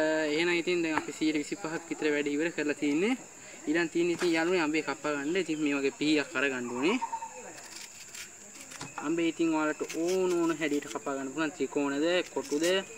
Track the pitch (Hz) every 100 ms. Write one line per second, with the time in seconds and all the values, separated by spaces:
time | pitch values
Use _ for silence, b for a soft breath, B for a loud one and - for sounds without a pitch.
0 | 156 156 151 151 175 175 170 175 165 151
1 | - - 156 151 147 156 156 165 - 151
2 | 151 147 147 143 165 160 147 143 147 147
3 | 214 262 - B B B - 165 165 170
4 | 175 165 180 165 165 185 151 156 147 135
5 | 151 143 143 190 160 156 147 143 135 -
6 | 147 151 135 131 139 127 120 123 156 247
7 | 932 906 906 508 - - - - - -
8 | - - - - - - - - - -
9 | 147 170 165 - 165 156 151 151 - 156
10 | 170 185 180 170 165 151 156 147 139 143
11 | 143 139 135 139 156 - 135 147 143 139
12 | 165 180 156 139 - 147 170 190 190